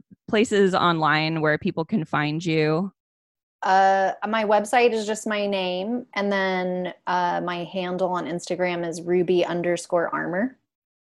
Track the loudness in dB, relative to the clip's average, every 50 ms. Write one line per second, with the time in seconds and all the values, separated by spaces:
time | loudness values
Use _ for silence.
0 | -16 _ -20 -20 _ -2 0 2 2 4 4 4 4 4 4 2 2 2 2 2
1 | 2 2 2 2 2 0 0 0 0 0 0 0 -2 -4 -4 -4 -4 -2 -2 -2
2 | -2 -2 -2 -2 0 -2 -2 -4 -2 0 0 2 2 2 2 0 -2 -4 -8 _
3 | _ _ _ _ _ _ _ _ _ _ _ _ 0 4 4 6 6 6 4 4
4 | 2 0 -2 -4 -4 -4 -2 0 2 2 2 2 2 2 2 4 4 4 2 0
5 | -2 -4 -6 -4 -4 -4 -2 -2 -2 -2 -2 -2 -2 -2 -4 -4 -4 -4 -6 -6
6 | -8 -8 -6 -4 -2 0 0 0 0 0 0 -2 -2 -2 -2 -4 -4 -6 -8 -8
7 | _ -2 -2 0 0 0 -2 -2 -4 -4 -6 -6 -8 -8 -6 -6 -4 -4 -2 -2
8 | -2 -2 -2 -4 -4 -6 -6 -6 -6 -6 -4 -2 -2 -2 -2 -2 -4 -6 -6 -6
9 | -2 0 2 2 2 2 2 2 2 0 -2 -2 -2 -2 -2 -4 -2 -2 -2 -2
10 | 0 -2 -4 -6 -6 -4 -2 -2 -4 -4 -6 _ _ _ _ _ _ _ _ _